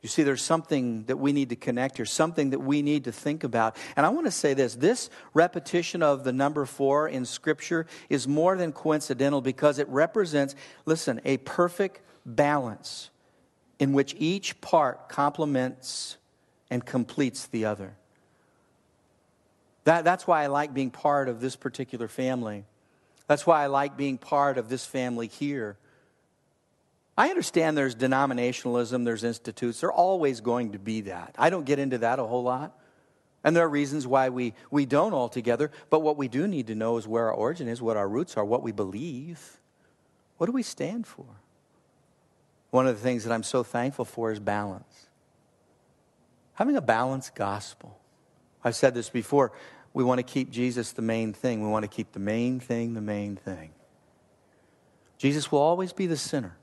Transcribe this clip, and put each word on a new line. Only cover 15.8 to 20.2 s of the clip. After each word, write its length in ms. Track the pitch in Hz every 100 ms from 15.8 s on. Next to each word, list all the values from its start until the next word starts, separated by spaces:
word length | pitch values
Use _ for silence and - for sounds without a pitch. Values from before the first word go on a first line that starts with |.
| - - - - _ _ _ _ _
and 160 | 123 -
completes 640 | 131 120 - 135 - -
the 160 | 117
other. 320 | 107 101 95 104 _ _ _ _ _ _ _ _ _ _ _ _ _ _ _ _ _ _ 151
That, 180 | 170
that's 240 | 165 180